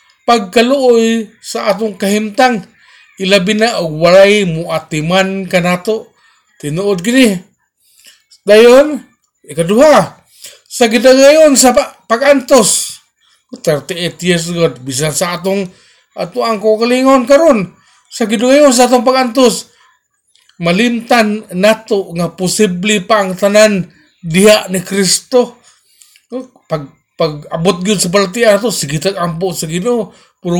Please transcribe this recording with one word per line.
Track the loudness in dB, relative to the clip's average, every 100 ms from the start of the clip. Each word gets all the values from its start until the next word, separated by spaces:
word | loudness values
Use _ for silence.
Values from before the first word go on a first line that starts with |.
| _ _ -2
pagkaluoy | 0 0 0 0 2 2 2 2 -2 -6 _
sa | -12 -8 -4
atong | -4 -4 -4
kahimtang, | -2 -2 -4 0 0 0 -10 _ _ _ _ -8
ilabi | 0 0 0 -2
na | -2 -2
og | -6 0
walay | 4 6 6 4
muatiman | -2 -6 -6 -8 -6 -6 -2 -2 -2 -6 -4
kanato. | -2 -2 -4 -4 -6 -8 _ _ _ _ _
Tinuod | -8 -6 -4 -4
kini. | 0 2 2 0 -10 _ _ _ _ _ _ _ _ _
Dayon, | 2 6 6 6 4 -2 -12 _ _ _ -12
ikaduha, | -6 -2 2 4 4 0 -8 _ _ -20 -20 _
sa | -2 0
gidagayon | 2 4 6 6 6 4 4
sa | 2
pa-, | 2 -2 -8 -6
pagantos. | -2 2 2 4 2 2 -2 -6 -14 _ _ _ _ _
Thirty-eight | -10 -4 -4 -6 -8 -8 -6
years, | -2 -2 -2
God, | -2 -2 -4
bisan | -10 -6 -4 -4
sa | -6 -4
atong, | -4 -4 -6 _ _ _ _ -12
ato | -10 -4
ang | -4 -2
kukalingon | 0 0 0 0 2 2 4
karon. | 2 4 0 -2 _ _ _ _
Sa | -8 -4
Ginoo, | -2 2 4 4 4
sa | 2
atong | 2 0
pagantos. | 0 -2 2 0 0 -12 _ _ _ _ _ _ _ _ -8
Malimtan | -4 0 -2 -2 -2 0 0 -4 -8
nato | -2 0 0 -2 -6 -4 -6
nga | -8
posible | -6 -6 0 -2 -2 -2 -2 0
pa | 0
ang | 0 -2
tanan | 0 4 2 2 -6 _ _ _
diha | -4 2 4 4 0
ni | -8
Kristo. | -6 -4 -2 -4 -2 -2 -2 -6 _ _ _ _ _ _ -16 -16 -16 _ -8
Pag, | -8 -8 _ _ -6
pag | -6 -6 -10
abot | -4 -2 -2
gyud | -2 -2
sa | 0
balatian | -2 -2 0 2 2
ato, | 0
sige, | -6 -6 -6
tag-ampo | -6 -6 -6 -6 -6
sa | -6 -8
Ginoo. | -6 -4 -4 -6 _ _ _
Pero | -4